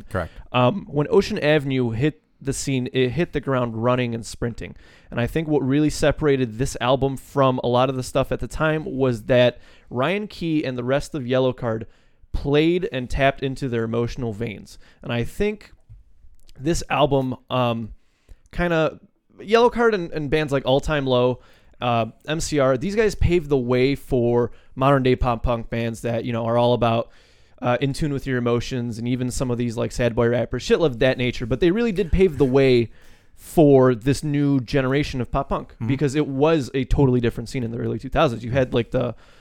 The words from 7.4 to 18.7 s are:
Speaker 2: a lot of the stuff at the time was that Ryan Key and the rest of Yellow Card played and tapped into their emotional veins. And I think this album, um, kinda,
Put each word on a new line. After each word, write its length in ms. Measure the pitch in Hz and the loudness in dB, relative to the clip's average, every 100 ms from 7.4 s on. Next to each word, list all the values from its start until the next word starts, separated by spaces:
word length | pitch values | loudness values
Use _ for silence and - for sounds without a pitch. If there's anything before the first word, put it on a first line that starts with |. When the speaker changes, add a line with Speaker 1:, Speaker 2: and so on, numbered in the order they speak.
| 135 127 | 2 2
Speaker 2:
a 60 | 123 | 0
lot 200 | 123 131 | 2 2
of 60 | |
the 80 | 131 | -2
stuff 300 | 127 139 131 | -4 -2 -2
at 80 | 123 | -4
the 80 | 123 | -6
time 360 | - 156 156 | -2 -2 -2
was 400 | 147 131 131 113 120 | -4 -2 0 0 2
that 340 | 123 123 - - - - | 4 4 0 -18 -20 -10
Ryan 380 | 120 143 196 208 | -4 -2 -4 -6
Key 380 | - 170 151 | -8 -2 -2
and 120 | 135 123 | -2 -6
the 60 | |
rest 300 | 120 139 - | -2 -2 -2
of 140 | 156 120 | -8 0
Yellow 240 | 127 131 | 2 2
Card 340 | 123 120 110 113 _ _ _ - | -2 -4 -6 -8 _ _ _ -8
played 560 | - 139 147 160 180 175 | -6 0 2 2 0 -2
and 180 | 131 123 | -6 -4
tapped 320 | - 139 135 | 0 0 0
into 260 | 135 131 135 | -6 -4 -4
their 160 | 117 | -2
emotional 480 | 113 117 120 - 120 | -2 -2 -4 -4 -8
veins. 460 | 101 117 95 - - - - | -6 -8 -10 -16 -20 -20 -16
And 120 | - | -6
I 100 | 120 | -4
think 480 | 113 - 208 208 - - - - - - - - - - | -4 -2 -4 -4 -14 -20 -20 -20 -20 -20 -20 -20 -20 -8
this 240 | 139 170 - | -4 -4 -2
album, 460 | 147 - 139 131 120 - | 0 2 2 -2 -8 -6
um, 440 | 127 120 117 110 - _ _ _ - _ | -2 0 -2 -8 -14 _ _ _ -20 _
kinda, 480 | - 175 | -4 0